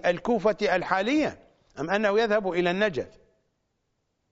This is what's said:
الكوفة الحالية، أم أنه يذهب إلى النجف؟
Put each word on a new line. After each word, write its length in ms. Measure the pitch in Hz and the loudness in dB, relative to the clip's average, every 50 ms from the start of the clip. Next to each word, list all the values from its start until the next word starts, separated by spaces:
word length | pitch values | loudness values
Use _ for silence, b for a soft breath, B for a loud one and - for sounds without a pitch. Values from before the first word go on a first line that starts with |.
| - | 0
الكوفة 520 | 175 180 - - 226 240 208 170 214 202 - | 0 0 0 0 0 0 2 2 0 0 2
الحالية، 800 | 208 180 180 180 - - 185 190 196 233 294 311 285 - 98 - - - _ _ _ _ _ - | 0 2 2 0 0 -2 -4 -4 -2 0 0 0 0 -2 -4 -8 -16 -20 _ _ _ _ _ -8
أم 100 | 143 170 | -4 -2
أنه 300 | 190 208 220 202 202 220 | 0 0 0 2 2 2
يذهب 320 | 233 214 208 220 202 185 | 2 2 0 0 0 0
إلى 200 | 165 175 175 175 | 0 0 0 0
النجف؟ 480 | 180 190 214 214 156 123 - - - - _ _ _ _ _ _ _ _ _ _ _ _ _ _ _ _ _ _ _ _ _ _ | 2 0 0 -2 -2 -4 -6 -8 -12 -20 _ _ _ _ _ _ _ _ _ _ _ _ _ _ _ _ _ _ _ _ _ _